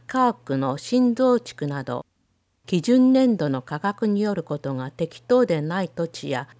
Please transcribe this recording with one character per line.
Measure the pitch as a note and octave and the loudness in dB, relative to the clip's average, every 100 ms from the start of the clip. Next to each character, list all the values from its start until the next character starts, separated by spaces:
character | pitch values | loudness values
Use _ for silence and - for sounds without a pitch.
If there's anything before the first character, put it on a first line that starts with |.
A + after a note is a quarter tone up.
| - | -6
家 | C4 B3 | 0 0
屋 | - - C3+ | 0 -4 -2
の | C3+ C#3 | -2 -4
新 | - B3 B3 | 0 2 2
増 | A#3 C4 B3 | 4 2 2
築 | - - C#3+ | -2 -8 -6
な | C#3+ | -6
ど、 | B2+ B2 - _ _ _ _ _ - | -6 -8 -8 _ _ _ _ _ -4
基 | F3+ | -2
準 | D#3 B3+ B3+ | 2 4 6
年 | C4 B3+ G3+ | 6 4 2
度 | D3 | 0
の | C3 | -4
価 | - D3+ | -6 -6
格 | G3 G#3 G#3+ | -4 -2 -2
に | G3+ | 0
よ | G#3 | -2
る | G3 | -4
こ | D#3 D3 | -6 -6
と | C#3+ | -6
が | C3 C3 | -6 -8
適 | - E3 - | -6 -8 -6
当 | - B3 A#3 | 0 2 2
で | D#3+ | 0
な | D3+ F#3 | -2 -4
い | F3+ | -6
土 | - E3 | -6 -8
地 | - D3 | -8 -6
や | B2+ C#3+ - | -6 -8 -10